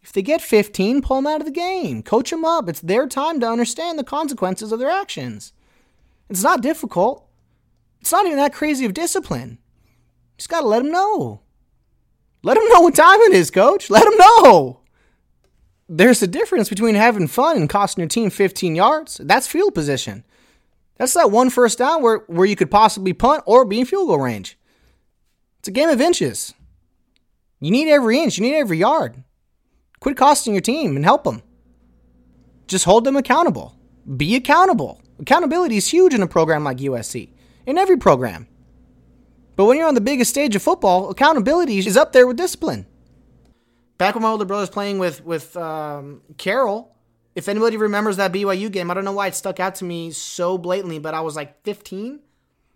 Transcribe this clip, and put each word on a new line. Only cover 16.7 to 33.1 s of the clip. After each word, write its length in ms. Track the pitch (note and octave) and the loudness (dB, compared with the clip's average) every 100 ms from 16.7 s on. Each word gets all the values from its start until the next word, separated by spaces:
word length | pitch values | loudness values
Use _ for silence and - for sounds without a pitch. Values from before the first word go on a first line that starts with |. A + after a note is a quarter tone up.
| G3 A3+ G#3 | -2 0 4
having 320 | A3+ G#3+ D#3+ | 2 2 -2
fun 280 | - C#4+ D4+ | 0 0 0
and 120 | D3+ | -2
costing 340 | G3+ G3+ - | -2 -4 -4
your 80 | E3 | -4
team 180 | - A3 | -2 -4
fifteen 480 | - G3 - F#3 D#3 | 0 -2 0 -4 2
yards. 420 | G#3 D#4 D#4 - | 2 2 -6 -16
That's 220 | C#3 A3 - | -2 0 0
field 280 | D#4 G4+ | -2 -2
position. 480 | - D3 C3+ - G2+ - _ _ _ _ _ _ _ | -2 -4 -4 -6 -14 -20 _ _ _ _ _ _ _
That's 180 | C4 | -2
that 160 | F4 E4 | 2 2
one 180 | A3+ B3+ | 4 2
first 300 | B3 A#3+ - | 2 0 2
down 240 | B3+ E4 | -2 0
where, 160 | A#3+ A3 - | 0 0 -4
where 180 | E3+ | 0
you 120 | G3 G3+ | 0 0
could 140 | E3 | 0
possibly 440 | G3+ A3 G#3+ F#3+ | 4 4 2 -6
punt 280 | F3 B3 D4+ - | -2 0 0 4
or 180 | A#3 | 4
be 160 | B3 G#3 | 4 -2
in 60 | B3 | -2
field 200 | G4 F4 | -2 0
goal 120 | D#3 | -2
range. 400 | C3 G#2 F#2 _ _ _ _ _ _ _ _ _ _ _ | -2 -8 -14 _ _ _ _ _ _ _ _ _ _ _
It's 100 | - | -8
a 40 | |
game 160 | G3 D#4+ | -2 0
of 120 | C4 | 2
inches. 520 | D#4 F4+ D3 G2+ - - _ _ _ _ _ _ _ _ _ _ | 2 0 -2 -6 -14 -16 _ _ _ _ _ _ _ _ _ _
You 120 | D3 | -2
need 180 | A3+ D#4 | -2 2
every 300 | D4 A#3+ A#3+ | 2 4 0
inch. 180 | D#4 - | 0 -2
You 60 | |
need 120 | A3+ | -2
every 220 | D#4 B3 D#3+ | -2 -2 0
yard. 480 | G3+ D#4 C#3 C3 - _ _ _ _ _ _ _ | 0 0 -2 -10 -20 _ _ _ _ _ _ _
Quit 200 | - C#4 | -6 2
costing 340 | C4 C#4+ - | 2 2 0
your 80 | G3+ | -4
team 340 | - C#4+ B3+ | -2 -4 -4
and 120 | C#3 D#3 | -2 2
help 200 | C#4+ - | 2 0
'em. 160 | A2+ _ _ _ _ _ _ _ _ _ _ _ _ _ | -8 _ _ _ _ _ _ _ _ _ _ _ _ _
Just 180 | F#3+ | -4
hold 200 | F3 G#3+ | 4 4
them 120 | A#3+ | 4